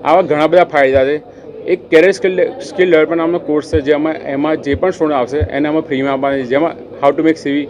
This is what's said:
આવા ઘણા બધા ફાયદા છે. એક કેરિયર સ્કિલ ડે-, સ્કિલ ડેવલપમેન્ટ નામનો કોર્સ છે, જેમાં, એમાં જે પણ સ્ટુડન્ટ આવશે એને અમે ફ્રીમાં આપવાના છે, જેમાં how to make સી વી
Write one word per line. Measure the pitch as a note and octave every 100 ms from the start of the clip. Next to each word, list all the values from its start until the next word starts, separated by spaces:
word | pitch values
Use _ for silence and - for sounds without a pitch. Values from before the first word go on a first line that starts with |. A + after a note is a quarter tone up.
આવા | C#3+ E3
ઘણા | F3 D3 D#3
બધા | F3
ફાયદા | F3 D3+ C3+ C3+ C3
છે. | D3+ - - - - -
એક | F3 -
કેરિયર | D#3+ F3+
સ્કિલ | F#3+ F#3+ F#3
ડે-, | D#3+ -
સ્કિલ | - G3 F#3
ડેવલપમેન્ટ | D#3+ D3+ E3
નામનો | E3 E3+
કોર્સ | - D3+ D3
છે, | D#3+
જેમાં, | C#3 D3 D#3 D#3
એમાં | - C#3 D3+ D#3
જે | C#3 C#3
પણ | F#3
સ્ટુડન્ટ | E3+ D#3 C#3+
આવશે | A#2+ D3
એને | D#3 C#3 D3+
અમે | D#3
ફ્રીમાં | D#3 C3+ C#3
આપવાના | C3+ C#3 C#3
છે, |
જેમાં | B2 C#3 D#3+ - - -
how | C#3+ C#3
to |
make | D#3+
સી | D#3 C#3+
વી | C#3+ C#3